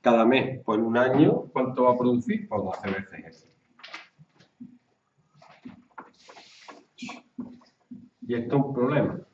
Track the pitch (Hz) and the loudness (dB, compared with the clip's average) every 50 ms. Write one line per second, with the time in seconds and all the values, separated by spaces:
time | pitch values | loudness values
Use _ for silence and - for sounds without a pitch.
0 | _ 127 117 113 113 117 131 - - 127 - - - - 110 110 117 113 113 120 | _ 4 4 6 6 6 4 4 2 0 -6 -8 -4 -2 0 0 0 0 2 2
1 | 123 127 135 139 160 190 - - - - - 127 127 123 - 131 127 127 123 123 | 2 4 4 6 6 6 4 2 -2 -6 -4 -4 -2 -2 0 2 4 4 4 4
2 | 123 123 123 113 - - 107 220 - - 110 104 - 95 90 - - 98 95 - | 2 2 2 0 0 -2 -4 -4 -4 -4 -4 -4 -4 -4 -8 -6 -6 -6 -6 -6
3 | - - - - - 82 - - _ _ _ _ _ _ _ _ - - - - | -8 -12 -16 -20 -20 -20 -20 -20 _ _ _ _ _ _ _ _ -20 -20 -18 -20
4 | - _ _ _ - _ _ _ - _ _ _ 247 - 247 _ _ _ _ _ | -20 _ _ _ -20 _ _ _ -20 _ _ _ -20 -20 -20 _ _ _ _ _
5 | _ _ _ _ _ _ _ _ - - - _ _ 254 - - _ _ _ - | _ _ _ _ _ _ _ _ -20 -20 -20 _ _ -20 -20 -20 _ _ _ -20
6 | - - _ _ _ 494 453 - - - - - - - - - _ _ _ - | -20 -20 _ _ _ -20 -20 -20 -20 -20 -20 -20 -20 -20 -20 -20 _ _ _ -16
7 | - - 123 120 _ _ _ - - - - - _ _ _ _ _ _ - - | -16 -16 -16 -18 _ _ _ -16 -16 -16 -16 -20 _ _ _ _ _ _ -20 -20
8 | - - _ _ - 113 120 120 113 - 139 139 127 - 131 123 123 139 147 - | -20 -20 _ _ -8 -6 -6 -6 -4 0 0 0 0 0 -2 -2 -2 0 2 0
9 | - - - - - _ | 0 0 -4 -8 -12 _